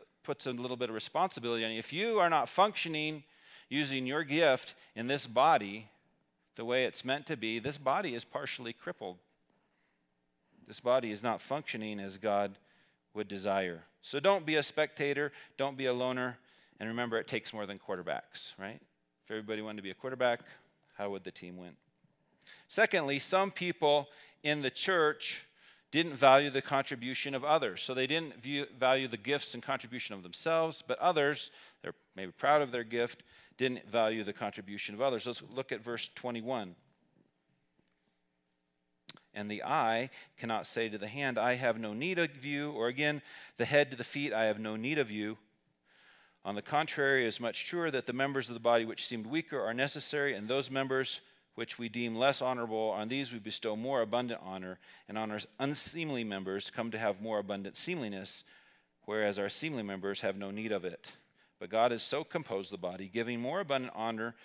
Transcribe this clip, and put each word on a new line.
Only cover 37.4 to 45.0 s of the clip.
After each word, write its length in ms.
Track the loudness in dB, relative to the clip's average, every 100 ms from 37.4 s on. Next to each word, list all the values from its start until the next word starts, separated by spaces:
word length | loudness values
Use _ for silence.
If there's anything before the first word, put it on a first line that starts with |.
| _ _ _ _ _ _ _ _ _ _ _ _ _ _ _ _ -18 -18 _
"And 180 | -8 -6
the 120 | -4
eye 460 | 0 4 4 4 0 -8 -20 -10
cannot 300 | -2 -2 -2
say 220 | -2 -2
to 80 | -2
the 100 | -8
hand, 300 | -4 -2 2
'I 180 | 2 4
have 240 | 2 0
no 140 | -2
need 240 | -4 -2 0
of 280 | -2 -2 -6
you,' 260 | -4 -4
or 160 | -2 -2
again, 340 | 2 0 0 -6 -16 -14 -4
the 80 | 4
head 260 | 6 6
to 60 | 0
the 60 |
feet, 280 | -6 -4 0
'I 120 | 4 4
have 140 | 2
no 160 | -2 -4
need 220 | 0
of 140 | 0